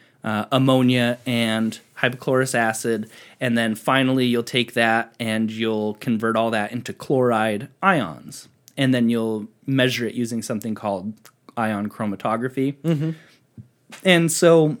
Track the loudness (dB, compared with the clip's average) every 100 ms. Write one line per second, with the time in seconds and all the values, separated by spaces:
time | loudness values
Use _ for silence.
0 | _ _ -6 -4 0 2 4 4 4 2
1 | 0 -2 -4 -2 0 0 -2 -6 _ -2
2 | -2 -2 -2 0 0 0 0 0 -2 -4
3 | -6 -14 -20 -6 -2 0 0 -2 0 2
4 | 2 2 2 0 0 -2 -2 0 2 2
5 | -2 -6 -4 -2 -2 -2 -2 -2 -4 -4
6 | -4 -2 0 0 0 0 -2 -6 -10 -10
7 | -2 0 2 2 0 -2 -6 -2 2 2
8 | 0 -8 -16 -20 -20 _ _ -2 2 2
9 | 2 2 0 -4 -6 _ -2 2 2 0
10 | -4 -4 -4 -4 -6 -6 -6 -6 -4 -4
11 | -6 -12 -18 _ _ -4 -2 -2 -4 -6
12 | -6 -4 -2 -2 -4 -4 -4 -2 -2 -2
13 | -2 -6 -14 _ _ -20 -20 _ -20 -4
14 | 2 4 4 4 6 6 4 0